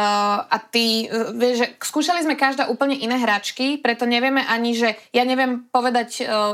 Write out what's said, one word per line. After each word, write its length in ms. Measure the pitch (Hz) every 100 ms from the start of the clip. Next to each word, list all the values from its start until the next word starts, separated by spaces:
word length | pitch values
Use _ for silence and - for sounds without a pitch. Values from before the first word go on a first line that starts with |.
| 208 208 208 202 -
a 80 | 214 -
ty, 320 | 233 233 220
eh, 320 | 226 226 220 226
vieš, 200 | 247 240
že 60 | 240 -
skúšali 400 | - 302 302 349
sme 80 | 311
každá 320 | 277 269 269 254
úplne 240 | 240 277 277
iné 240 | 226 254
hračky, 560 | 226 202 - - 269 285
preto 320 | 262 233 240
nevieme 320 | 240 262 269
ani, 320 | 262 226 240
že 240 | 233 233 214 -
ja 80 | 240
neviem 480 | 247 254 262 247 -
povedať, 560 | 254 247 240 233 -
eh, 20 | 247 214 208